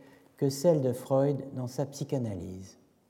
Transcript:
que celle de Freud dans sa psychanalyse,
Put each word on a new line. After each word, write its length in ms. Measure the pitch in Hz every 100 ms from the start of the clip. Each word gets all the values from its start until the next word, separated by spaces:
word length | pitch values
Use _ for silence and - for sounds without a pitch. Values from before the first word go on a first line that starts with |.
| - - - -
que 140 | 139
celle 320 | 139 175 156
de 100 | 131
Freud 500 | 117 - 135 143 139 -
dans 120 | 120 123
sa 200 | - 143
psychanalyse, 920 | - 143 139 113 92 90 92 95 - _ _